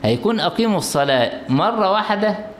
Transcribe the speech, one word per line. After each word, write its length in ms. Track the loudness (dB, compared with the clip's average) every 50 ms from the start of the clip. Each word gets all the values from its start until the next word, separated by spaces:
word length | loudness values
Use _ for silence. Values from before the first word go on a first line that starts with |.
| 2
هيكون 360 | 0 0 2 0 0 0 0
"أقيموا 380 | 0 -2 0 0 0 2 2 0
الصلاة" 540 | -2 -2 0 0 2 2 2 2 2 0 -2 -8 -6 -2
مرة 420 | 0 2 2 2 0 0 0 2
واحدة؟ 460 | 2 0 0 -2 -2 0 0 -2 -2 -2 -6 -12 -16 -16